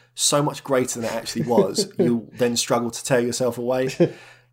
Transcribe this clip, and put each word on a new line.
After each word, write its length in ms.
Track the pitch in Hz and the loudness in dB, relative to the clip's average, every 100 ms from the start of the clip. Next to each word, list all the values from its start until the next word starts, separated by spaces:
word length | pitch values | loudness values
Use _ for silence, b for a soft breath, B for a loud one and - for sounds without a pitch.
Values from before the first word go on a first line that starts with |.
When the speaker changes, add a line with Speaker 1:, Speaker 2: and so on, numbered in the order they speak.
| B | B
Speaker 1:
so 280 | - - 147 | -4 0 2
much 220 | 147 135 | 0 -4
greater 340 | - 131 127 117 | -2 0 0 -4
than 120 | 113 | -4
it 40 | |
actually 280 | 113 - - | -4 -6 -4
was. 500 | 120 113 - - 196 | 2 4 4 0 -4
Speaker 2:
<laughs> 40 | - | 0
Speaker 1:
You'll 320 | 170 117 208 | 0 0 -4
then 240 | - 120 117 | -2 0 0
struggle 340 | - 120 120 | 0 0 0
to 140 | - | -6
tear 160 | - 127 | 0 2
yourself 380 | 120 117 127 117 | 2 0 -2 -2
away. 320 | 120 131 131 - 160 B B B B | -2 -2 -2 2 0 B B B B